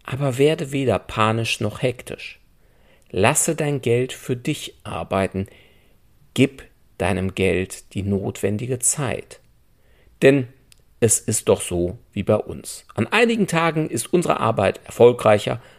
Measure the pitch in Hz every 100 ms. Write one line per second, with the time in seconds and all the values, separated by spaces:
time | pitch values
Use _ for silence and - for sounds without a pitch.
0 | - 131 143 123 147 160 139 139 131 92
1 | - - 110 110 113 - 107 - 127 117
2 | - - - - _ _ _ _ _ _
3 | _ 90 110 156 - 151 151 143 120 117
4 | 127 - - 123 127 - - - - 92
5 | 80 98 95 95 95 - - _ _ _
6 | _ _ _ - 131 - - _ _ -
7 | 90 92 95 - 95 87 92 - - -
8 | 92 98 98 - 104 104 123 123 - -
9 | 131 - - - _ _ _ _ _ _
10 | _ - 135 139 123 - _ - _ _
11 | 110 - - 107 - 98 - 87 90 120
12 | _ 101 95 107 - 71 - - - -
13 | 117 208 240 233 190 165 165 156 156 123
14 | - 180 165 - 113 113 98 - - -
15 | 120 123 110 107 - 120 -